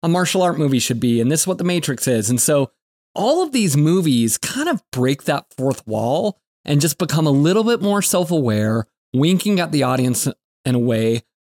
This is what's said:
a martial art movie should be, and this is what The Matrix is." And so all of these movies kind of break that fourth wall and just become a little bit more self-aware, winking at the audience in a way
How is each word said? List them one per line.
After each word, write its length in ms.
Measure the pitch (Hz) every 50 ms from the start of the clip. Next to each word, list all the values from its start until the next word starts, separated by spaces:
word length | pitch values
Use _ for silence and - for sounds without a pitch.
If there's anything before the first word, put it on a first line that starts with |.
| -
a 60 | 165
martial 320 | 165 180 180 165 - 196
art 160 | 180 175 160 147
movie 220 | 151 139 135 123
should 200 | - - 131 117
be, 220 | 123 123 117 117
and 100 | 113 127
this 100 | 156 160
is 60 | - 185
what 100 | 180 -
The 60 | 175
Matrix 440 | 180 180 175 147 - 135 120 - 131
is." 220 | 123 110 104 107
And 120 | 123 117
so 300 | - - 151 143 135 - _ _ _ _ _ _ _ _ _
all 260 | - 190 240 302 349 370
of 80 | 311
these 260 | 269 247 214 170 135 147
movies 600 | 147 156 175 190 175 156 131 120 117 113 - -
kind 300 | - - - 262 302 349
of 160 | 302 190 - _
break 320 | - 131 123 131 139 139 -
that 220 | - 147 - - _ _
fourth 300 | - 131 139 127 - - 110
wall 500 | 107 107 113 120 139 170 196 208 190 - _ _ _ _ _
and 160 | - 147 143
just 160 | 151 165 - -
become 280 | 180 151 143 160 156 151
a 40 |
little 320 | 139 139 147 165 185 220 220
bit 180 | 226 240 -
more 200 | 175 202 202 202
self-aware, 880 | - - - 180 180 160 175 160 135 117 107 107 107 110 110 113 107 - _ _ _ _ -
winking 460 | 127 143 170 185 180 - 208 208 180
at 120 | 170 160
the 120 | 156 147 131
audience 440 | 127 131 131 127 127 123 - - 139 - - _ _ _ _ _
in 100 | 147 123
a 40 | 123
way 440 | 120 120 117 113 113 113 113 117 - _ _ _ _